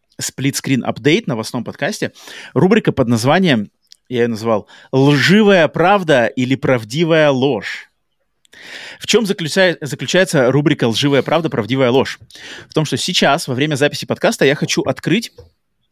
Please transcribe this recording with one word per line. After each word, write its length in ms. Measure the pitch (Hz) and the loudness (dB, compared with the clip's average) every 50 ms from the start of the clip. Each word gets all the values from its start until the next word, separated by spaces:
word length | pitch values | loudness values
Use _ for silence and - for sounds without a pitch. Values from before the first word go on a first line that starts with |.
| _ _ _ - | _ _ _ -12
Split 340 | 135 - - - 135 139 - | -12 -10 -8 -4 -4 -4 -4
Screen 280 | - - - 135 120 - | -4 -4 -2 -2 -2 -2
Update, 380 | - 110 - 110 143 160 226 233 | -4 -6 -2 0 0 0 0 -2
новостном 380 | - 131 110 110 - - 123 107 | -4 -8 -8 -8 -8 -8 -10 -10
подкасте. 480 | - 98 - 139 165 226 - - - - - - - - - - - - | -10 -10 -8 -8 -8 -6 -6 -8 -10 -10 -16 -20 -20 -20 -20 -20 -6 -2
Рубрика 380 | 127 160 185 220 - - - - | 0 2 4 4 2 2 0 0
под 160 | - 127 113 | 0 0 0
названием, 640 | 120 113 107 131 151 185 190 175 135 110 101 - _ _ _ _ _ _ _ _ | 0 0 2 2 2 4 4 2 2 0 -2 -6 _ _ _ _ _ _ _ _
я 100 | 127 120 117 | -2 -2 -2
ее 60 | 120 | -2
назвал 380 | 117 101 110 117 113 101 - _ - - - _ - | -2 -4 -2 -2 -2 -2 -2 _ -20 -20 -14 _ 0
«Лживая 760 | 131 135 143 147 139 127 143 185 214 220 202 196 180 156 139 | 2 4 4 4 4 4 4 4 4 6 6 4 4 4 2
правда 580 | - - 165 180 208 208 185 156 151 127 117 | 0 0 2 2 2 2 2 2 2 4 4
или 300 | - - - 127 123 135 | 2 0 -4 -2 -2 -2
правдивая 760 | - - - 131 120 110 104 117 156 175 156 170 160 151 147 | -2 0 0 0 0 -2 -6 -4 -2 0 2 2 4 4 2
ложь?». 600 | 139 127 131 147 127 101 92 - - - - _ _ _ _ _ _ _ _ _ _ _ _ _ _ - - - - - - - - - | 2 2 0 0 -2 -4 -6 -8 -12 -12 -16 _ _ _ _ _ _ _ _ _ _ _ _ _ _ -20 -20 -20 -20 -18 -18 -18 -18 -14
В 60 | - | -4
чем 200 | - - 220 233 | 0 0 2 2
заключа-, 520 | 180 196 - 170 147 - 190 190 180 160 - 156 | 0 -2 -4 -4 -4 0 2 2 2 0 -2 -6
заключается 680 | 131 131 - 139 - - 175 - - - 147 123 120 131 | -10 -8 -8 -6 0 2 2 2 2 2 2 2 4 2
рубрика 360 | 143 147 156 147 - 131 117 | 2 2 2 0 2 0 -2
«Лживая 340 | 110 110 127 143 139 131 - | 0 0 0 2 2 2 2
правда, 280 | - 151 165 165 151 | 2 0 0 0 -2
правдивая 400 | - 117 104 101 131 135 135 120 | -4 -4 -4 -4 0 0 2 2
ложь»? 280 | 120 135 110 - - - - _ - - - - - - - _ | 2 2 0 0 -6 -14 -18 _ -20 -20 -20 -18 -18 -20 -20 _
В 60 | - | -4
том, 100 | 156 156 | -4 -2
что 100 | - - 127 | -2 -4 -6
сейчас, 500 | - - 180 - 202 156 139 170 - - | -4 -4 -2 0 2 2 2 0 -2 -6
во 60 | 127 | -4
время 220 | 120 143 156 151 | -2 -2 -2 0
записи 300 | 117 143 147 - - - | 0 0 0 0 -4 -6
подкаста, 380 | - 117 - - - 226 - 170 | -6 -6 -2 0 -2 0 2 2
я 80 | 135 147 | 2 2
хочу 260 | - 175 - - - - | 0 -2 -4 -4 -4 -2
открыть, 500 | - 131 - - - 156 226 226 - - - - _ _ _ _ _ _ _ _ _ | -4 -6 -6 -2 -2 -2 -2 -2 -6 -16 -20 -20 _ _ _ _ _ _ _ _ _